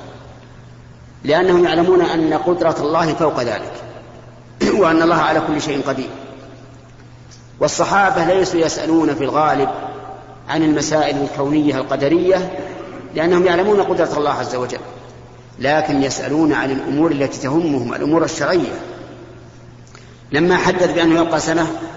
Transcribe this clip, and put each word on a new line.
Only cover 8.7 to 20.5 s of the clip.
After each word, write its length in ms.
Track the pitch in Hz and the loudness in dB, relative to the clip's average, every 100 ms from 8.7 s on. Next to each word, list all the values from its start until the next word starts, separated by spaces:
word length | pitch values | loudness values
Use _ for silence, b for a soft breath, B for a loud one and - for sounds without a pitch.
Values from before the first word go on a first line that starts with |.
| - 151 165 151 143 | -2 2 2 4 0
في 80 | |
الغالب 460 | 131 135 156 139 135 - - - - - - - - | 0 2 2 2 0 -2 -8 -12 -14 -16 -18 -16 -6
عن 140 | 151 | 0
المسائل 580 | 156 147 - 156 143 139 | 2 2 0 0 0 -2
الكونية 520 | 139 143 139 151 147 131 | -4 -2 0 2 2 0
القدرية، 840 | - 135 139 170 180 185 180 - - - - - - 151 | -2 0 2 2 2 2 0 -8 -10 -12 -14 -14 -10 -2
لأنهم 300 | 165 175 180 | 2 4 4
يعلمون 360 | 170 202 202 | 2 2 2
قدرة 360 | 180 175 160 147 | 2 2 0 0
الله 140 | 147 | -2
عز 240 | 123 127 123 | -2 -4 -4
وجل، 240 | 123 123 - - - - - - - - | -6 -8 -12 -18 -20 -20 -20 -20 -20 -4
لكن 440 | 131 156 147 139 | 0 0 2 0
يسألون 500 | 135 127 127 151 160 | 0 -2 -2 0 2
عن 180 | 123 131 | 2 0
الأمور 400 | 135 135 139 165 | -2 -2 0 2
التي 280 | 147 131 - | 2 -2 -4
تهمهم، 540 | 131 156 170 135 117 | -2 0 2 0 -2
الأمور 300 | 123 143 160 | -4 0 2
الشرعية. 560 | 147 - 147 175 131 - - - - - - - - - - - - B B B - | 2 -2 0 0 0 -6 -12 -16 -16 -18 -20 -20 -20 -20 -20 -20 -20 B B B -4
لما 260 | 143 175 | 0 2